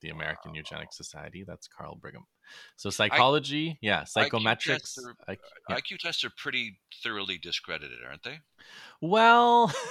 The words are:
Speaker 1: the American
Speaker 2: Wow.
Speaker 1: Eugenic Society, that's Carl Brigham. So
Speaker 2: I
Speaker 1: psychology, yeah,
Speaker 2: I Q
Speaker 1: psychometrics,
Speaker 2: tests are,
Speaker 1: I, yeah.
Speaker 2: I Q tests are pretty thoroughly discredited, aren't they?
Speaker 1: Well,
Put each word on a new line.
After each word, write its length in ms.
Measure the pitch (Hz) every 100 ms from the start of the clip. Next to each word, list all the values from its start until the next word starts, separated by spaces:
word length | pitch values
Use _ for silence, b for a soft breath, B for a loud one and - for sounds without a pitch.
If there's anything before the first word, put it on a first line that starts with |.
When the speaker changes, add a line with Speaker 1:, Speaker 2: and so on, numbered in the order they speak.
Speaker 1:
the 80 | 80
American 420 | 80 78 78 82
Speaker 2:
Wow. 60 | 78
Speaker 1:
Eugenic 340 | 76 78 78
Society, 500 | - - 73 76 90 95
that's 220 | 85 -
Carl 280 | - 73 -
Brigham. 300 | - - - _ B B B -
So 140 | 101
Speaker 2:
I 20 |
Speaker 1:
psychology, 840 | - 107 143 127 147 135 147 160 151
yeah, 220 | 107 90 - 107
Speaker 2:
I 120 | 139
Q 120 | 117
Speaker 1:
psychometrics, 260 | 110 117 -
Speaker 2:
tests 320 | 139 - 135 123
are, 100 | 113 -
Speaker 1:
I, 100 | 190 - - -
yeah. 60 | 127
Speaker 2:
I 60 |
Q 160 | - 190
tests 240 | 170 156
are 80 | 117 -
pretty 440 | 147 127 117 95 - -
thoroughly 340 | 117 104 98 87
discredited, 640 | 87 - - 80 71 60 62
aren't 160 | 73
they? 160 | 117 156 _ _ B B B -
Speaker 1:
Well, 720 | 160 220 226 240 240 240 220 - -